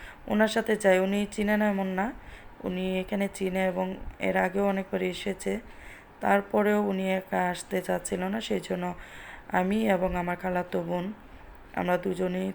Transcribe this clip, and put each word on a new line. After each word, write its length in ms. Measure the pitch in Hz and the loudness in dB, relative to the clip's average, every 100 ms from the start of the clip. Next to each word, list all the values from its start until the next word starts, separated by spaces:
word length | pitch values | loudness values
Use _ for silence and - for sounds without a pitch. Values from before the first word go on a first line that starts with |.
| - - - | -16 -12 0
ওনার 220 | 208 214 | 2 4
সাথে 280 | 226 220 214 | 2 0 4
যাই। 220 | 196 185 | 6 6
উনি 280 | 190 202 202 | 4 0 -2
চিনে 240 | - 208 208 | -2 2 2
না 120 | 214 | 2
এমন 180 | 196 190 | 2 0
না, 260 | 185 220 - - - - - | 0 -2 -4 -14 -18 -18 -10
উনি 360 | - 180 185 185 | -6 -2 0 -2
এখানে 280 | 185 202 196 | -2 -2 -2
চিনে 320 | - 190 185 190 | -2 -2 2 2
এবং 280 | 180 185 190 - - | 0 -2 -4 -10 -2
এর 180 | 190 185 | 0 2
আগেও 300 | 185 196 202 | 2 2 2
অনেকবার 360 | 196 190 190 | 2 -2 -2
এসেছে। 580 | 185 175 202 190 196 208 - - - - - - | -2 -2 -4 -4 -2 -2 -6 -16 -16 -18 -20 -2
তারপরেও 640 | 202 202 196 214 208 208 | 4 4 4 4 4 4
উনি 300 | 208 190 190 | 2 0 2
একা 380 | 190 - 185 180 | 0 0 0 0
আসতে 320 | 175 - 190 | -2 -2 -2
চাচ্ছিল 420 | 180 180 - 185 | 0 -2 -2 -2
না, 160 | 185 220 | -2 -2
সেই 200 | 214 196 | -2 -2
জন্য 340 | 170 180 180 170 - - - - - | -2 -2 -2 -6 -12 -16 -16 -16 -2
আমি 420 | 185 185 214 220 | 2 2 2 4
এবং 260 | 185 185 180 | 4 2 0
আমার 200 | 175 175 | -2 -2
খালাতো 460 | 185 180 180 185 | -2 -2 0 -2
বোন 300 | 170 180 190 - - - - - - | 0 -2 -2 -8 -16 -18 -18 -20 -8
আমরা 240 | - 180 180 | -2 2 2
দুজনেই 540 | 190 180 180 185 190 | 0 0 0 0 -2